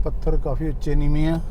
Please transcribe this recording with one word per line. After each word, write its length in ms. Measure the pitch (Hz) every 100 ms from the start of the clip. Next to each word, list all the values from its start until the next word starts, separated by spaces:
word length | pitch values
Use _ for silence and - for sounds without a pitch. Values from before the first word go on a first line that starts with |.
ਪੱਥਰ 320 | 156 - 160 151
ਕਾਫੀ 320 | 151 143 156
ਉੱਚੇ 260 | 127 151
ਨੀਵੇਂ 340 | 147 147 151 156
ਆ 100 | 165 -